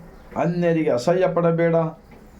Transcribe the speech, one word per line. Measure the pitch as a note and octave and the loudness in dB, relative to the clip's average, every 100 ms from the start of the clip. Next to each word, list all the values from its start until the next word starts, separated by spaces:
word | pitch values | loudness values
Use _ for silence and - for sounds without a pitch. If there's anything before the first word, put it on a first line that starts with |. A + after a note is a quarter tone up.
| - - - - | -20 -20 -12 -4
ಅನ್ಯರಿಗೆ | D#3+ F3 E3+ D#3+ D3+ | -2 0 0 0 0
ಅಸಹ್ಯ | A#2+ F3 F3+ F3+ | 0 0 0 0
ಪಡಬೇಡ, | E3 E3+ E3 E3+ E3 D#3+ - - - - - | 0 0 2 2 0 -2 -6 -18 -20 -20 -4